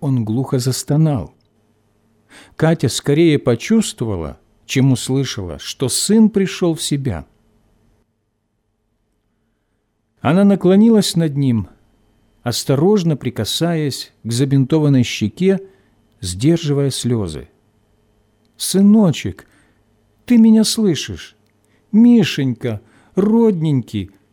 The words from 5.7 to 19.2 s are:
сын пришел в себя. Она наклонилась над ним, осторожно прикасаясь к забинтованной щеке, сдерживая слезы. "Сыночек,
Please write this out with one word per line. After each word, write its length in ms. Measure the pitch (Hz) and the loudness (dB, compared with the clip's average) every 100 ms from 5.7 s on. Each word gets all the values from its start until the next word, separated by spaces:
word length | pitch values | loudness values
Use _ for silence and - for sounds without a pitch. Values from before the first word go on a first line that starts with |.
| - 131 | -8 -6
сын 420 | - - 220 220 | -4 0 2 4
пришел 440 | 208 190 - 175 | 2 -4 -2 -4
в 80 | 156 | -2
себя. 440 | - 143 131 82 - _ _ _ _ _ _ _ _ _ _ _ _ _ _ _ _ _ _ _ _ _ _ _ _ _ _ _ _ _ | -4 -4 -4 -8 -12 _ _ _ _ _ _ _ _ _ _ _ _ _ _ _ _ _ _ _ _ _ _ _ _ _ _ _ _ _
Она 240 | 151 175 | 0 4
наклонилась 720 | 202 190 180 190 226 220 185 165 | 4 4 4 4 6 4 2 -2
над 200 | 160 139 | -2 -2
ним, 320 | 139 113 92 _ _ _ _ _ _ _ | 0 -2 -4 _ _ _ _ _ _ _
осторожно 720 | 120 113 - 135 180 214 165 143 | -8 -6 -2 0 2 2 0 -4
прикасаясь 960 | 127 - 104 - 165 165 147 - - _ | -6 -6 -6 -4 -4 -2 -4 -8 -14 _
к 80 | 110 | -6
забинтованной 720 | 117 139 139 127 160 147 131 | -2 0 0 2 2 2 2
щеке, 560 | 117 - 107 - 185 196 - _ _ _ _ _ | 0 -2 -6 -2 0 0 -4 _ _ _ _ _
сдерживая 680 | 92 90 139 165 147 143 139 | -12 -2 0 0 0 -2 -2
слезы. 580 | - 120 117 92 69 - _ _ _ _ _ _ _ _ _ _ _ | -4 -4 -4 -4 -10 -16 _ _ _ _ _ _ _ _ _ _ _
"Сыночек, 880 | - 185 202 220 190 - | -4 2 4 6 4 0